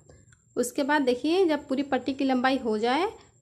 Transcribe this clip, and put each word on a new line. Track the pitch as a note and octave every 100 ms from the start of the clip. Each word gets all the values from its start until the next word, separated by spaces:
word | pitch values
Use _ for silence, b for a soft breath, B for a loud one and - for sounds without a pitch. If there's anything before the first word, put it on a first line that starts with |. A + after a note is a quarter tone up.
| - b b b _ -
उसके | B3 -
बाद | C4+ D4+
देखिए, | B3+ B3 D4+ F4+ F4+
जब | D4 -
पूरी | C4+
पट्टी | C#4 B3+ C4
की | C4+
लंबाई | C4+ B3+ B3+ C4+
हो | A3+ G#3+
जाए, | A#3 C#4 G4+ - B _